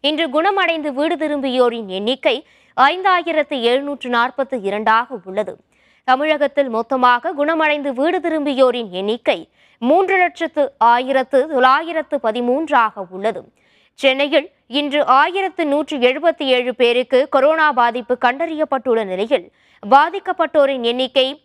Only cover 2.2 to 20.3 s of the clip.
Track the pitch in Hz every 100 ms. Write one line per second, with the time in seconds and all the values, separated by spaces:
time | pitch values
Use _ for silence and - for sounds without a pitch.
2.2 | 311 247 - _ _ - 269 349 381 359
3.2 | 330 311 294 277 233 247 285 285 254 240
4.2 | 240 - 262 254 196 208 214 220 240 240
5.2 | 185 196 196 - _ _ _ _ - 262
6.2 | 302 302 277 285 269 226 226 262 247 247
7.2 | 320 302 294 330 311 294 285 247 302 370
8.2 | 339 311 285 262 254 240 220 180 196 233
9.2 | - 196 - _ _ _ 233 330 381 381
10.2 | 349 - 330 - 269 _ 226 240 262 262
11.2 | 254 277 302 277 262 269 330 320 294 285
12.2 | 226 220 240 262 320 269 220 208 180 185
13.2 | 208 190 - _ _ _ _ _ 269 269
14.2 | 285 294 311 _ _ 247 294 285 277 262
15.2 | 320 370 381 - 311 285 294 294 247 269
16.2 | 330 320 277 254 247 240 240 240 233 254
17.2 | 285 277 269 320 302 247 240 233 233 247
18.2 | 247 262 330 311 302 269 254 226 202 185
19.2 | 220 254 - _ _ _ 202 269 320 381
20.2 | -